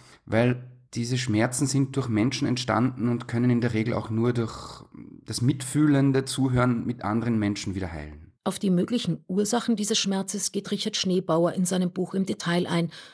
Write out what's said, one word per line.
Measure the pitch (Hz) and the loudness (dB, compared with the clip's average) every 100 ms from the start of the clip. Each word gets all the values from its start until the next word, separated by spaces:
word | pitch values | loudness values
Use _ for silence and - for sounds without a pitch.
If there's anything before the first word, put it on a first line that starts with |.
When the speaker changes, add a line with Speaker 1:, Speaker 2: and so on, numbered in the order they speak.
| - - | -20 -20
Speaker 1:
weil | - 107 123 123 - - _ | 0 2 4 2 -6 -20 _
diese | 120 117 127 | -6 -2 -2
Schmerzen | - 107 120 - 135 | 2 2 2 2 0
sind | 135 135 135 | 2 0 -2
durch | 123 | 0
Menschen | 107 117 - 139 | 2 2 0 -2
entstanden | 123 - 104 127 127 117 | 0 0 2 0 0 -2
und | 120 - | -2 -2
können | 120 123 | 0 2
in | 120 | 4
der | 117 | 2
Regel | 110 113 | 0 0
auch | 107 107 | -2 -2
nur | 110 120 | 0 2
durch | 120 113 - - - - - - - | 2 -2 -6 -14 -16 -18 -18 -18 -18
das | - 110 | -10 0
mitfühlende | 123 131 - 147 151 139 139 135 | 0 0 -2 2 4 6 4 2
Zuhören | 131 - 131 123 123 117 - | 0 0 2 4 4 2 -2
mit | 123 | -4
anderen | 98 113 117 113 | -2 0 0 2
Menschen | 101 101 101 | 0 -2 -4
wieder | 95 92 | -4 -6
heilen. | 82 76 76 82 _ | -8 -12 -14 -20 _
Speaker 2:
Auf | - - | -6 -2
die | 202 | 2
möglichen | 180 202 233 - 156 - | 2 2 -2 -2 -4 -2
Ursachen | 185 208 240 233 | -2 0 0 0
dieses | 220 208 220 | -2 0 0
Schmerzes | 196 190 196 208 - | 0 -2 -4 -6 -4
geht | 202 202 | -6 -4
Richard | 208 214 - | -4 -4 -2
Schneebauer | 190 185 180 165 170 | 0 0 2 2 2
in | - | 2
seinem | 180 185 180 | 0 0 0
Buch | 185 175 | -2 -2
im | 190 | -2
Detail | 190 - 170 175 180 | -2 -2 0 0 0
ein. | 170 170 - - | 0 -2 -6 -20